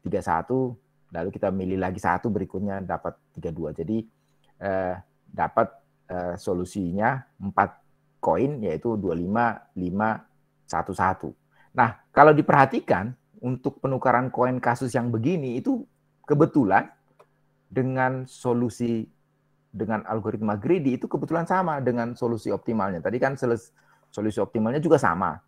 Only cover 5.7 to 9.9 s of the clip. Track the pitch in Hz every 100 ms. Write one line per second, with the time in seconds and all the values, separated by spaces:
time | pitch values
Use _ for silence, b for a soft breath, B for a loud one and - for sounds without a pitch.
5.7 | - _ _ _ 90 87 87 - 90 90
6.7 | 104 87 98 113 135 - _ 98 95 101
7.7 | - _ _ _ _ - 82 139 147 101
8.7 | 80 120 110 92 82 87 110 120 - _
9.7 | - 90